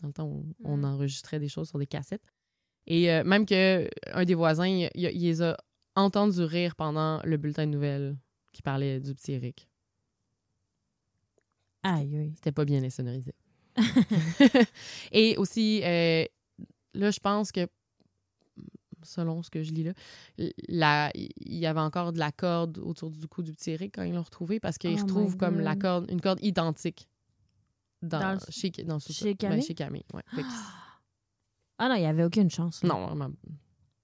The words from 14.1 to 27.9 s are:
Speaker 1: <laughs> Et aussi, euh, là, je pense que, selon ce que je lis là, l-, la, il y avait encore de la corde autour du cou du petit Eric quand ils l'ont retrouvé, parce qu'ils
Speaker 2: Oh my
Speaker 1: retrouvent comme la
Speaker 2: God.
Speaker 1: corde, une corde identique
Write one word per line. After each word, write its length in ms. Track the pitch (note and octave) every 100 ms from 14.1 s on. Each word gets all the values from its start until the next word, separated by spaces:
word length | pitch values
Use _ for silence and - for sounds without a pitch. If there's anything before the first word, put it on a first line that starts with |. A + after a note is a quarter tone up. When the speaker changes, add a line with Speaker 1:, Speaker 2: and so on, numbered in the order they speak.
| G3 D#3+ E3+ C#4 C4
Speaker 1:
<laughs> 560 | A#3 - - - -
Et 260 | G#3+ A3 -
aussi, 440 | G3 A3+ G#3+ G#3+
euh, 400 | F3 E3+ E3 D#3+ - _ _ - - _ _
là, 180 | F#3+ G3+
je 80 | G3
pense 320 | G3+ G#3 G#3
que, 160 | F#3+ F3 _ _ _ _ _ _ _ _ - - - _ -
selon 400 | D#3+ - E3 D#3+
ce 60 | E3
que 140 | D#3+
je 80 | D#3
lis 100 | D#3+
là, 100 | D#3+ F#3 - - - -
l-, 160 | - - -
la, 420 | E3+ D#3 D3 D3 -
il 160 | - - - E3+
y 80 | E3
avait 160 | D#3
encore 320 | D#3 F3+ F3
de 60 | E3
la 120 | D3+
corde 460 | - F3+ E3+ E3+ D#3
autour 300 | E3+ E3 D#3+
du 160 | D#3 D#3+
cou 160 | -
du 80 | D#3+
petit 200 | D#3 -
Eric 240 | D#3+ G3 G#3
quand 80 |
ils 100 | F3+
l'ont 100 | F3
retrouvé, 360 | E3 - E3+ G#3+
parce 180 | - -
qu'ils 140 | F3
Speaker 2:
Oh 40 | G#3
my 60 |
Speaker 1:
retrouvent 360 | G3 F#3+ G3+ F#3
comme 220 | F3+ E3+
la 140 | D#3+ D#3+
Speaker 2:
God. 60 |
Speaker 1:
corde, 300 | F#3+ F3+ F3
une 100 | F3+
corde 180 | F#3+ F#3
identique 680 | G#3 F3+ E3 D3+ E3+ - - _ _ _ _ _ _ _ _